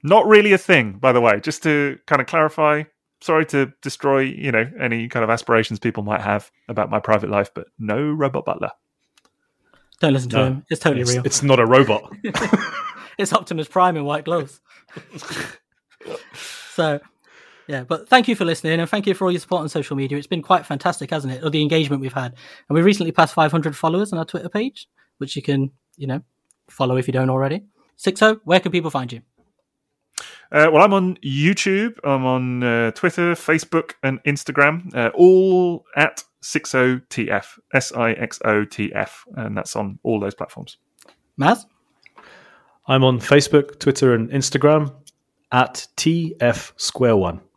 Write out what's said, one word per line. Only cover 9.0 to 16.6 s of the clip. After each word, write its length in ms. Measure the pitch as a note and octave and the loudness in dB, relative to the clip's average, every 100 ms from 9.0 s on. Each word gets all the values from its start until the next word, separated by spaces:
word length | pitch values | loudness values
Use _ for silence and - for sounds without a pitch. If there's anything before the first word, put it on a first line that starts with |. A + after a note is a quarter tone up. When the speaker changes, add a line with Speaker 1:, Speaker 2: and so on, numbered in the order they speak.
| _ _ _ _ _ _ _ _ _ _ | _ _ _ _ _ _ _ _ _ _
Speaker 2:
Don't 120 | D#3+ | 0
listen 160 | C3+ B2 | 0 0
to 40 | A2+ | 0
Speaker 3:
No. 80 | C3 | 0
Speaker 2:
him. 200 | C3 - | -2 -8
It's 120 | D#3+ | -2
totally 200 | E3 C3+ | 0 0
Speaker 3:
It's, 120 | B2 | 0
Speaker 2:
real. 100 | B2 B2 | -2 -2
Speaker 3:
it's 160 | - | -2
not 180 | C#3 C3 | 4 4
a 60 | A2+ | 6
robot. 480 | B2+ A#2+ G#2 - - | 6 6 2 -4 -10
Speaker 2:
<laughs> 920 | A3+ - A3 G#3+ - - - - - - | -8 -4 0 0 -2 -10 -12 -14 -20 -8
It's 160 | G3 | -2
Optimus 340 | - - E3 D3+ | -2 -4 -8 -4
Prime 280 | F#3+ F3+ E3 | 0 2 0
in 60 | C#3+ | -4
white 200 | D3+ D3+ | -6 -4
gloves. 340 | E3+ C#3 - _ _ _ | -6 -6 -14 _ _ _
<laughs> 1160 | - - - - - - - _ _ _ _ - - - - - - | -20 -20 -18 -14 -12 -12 -16 _ _ _ _ -16 -16 -16 -18 -18 -18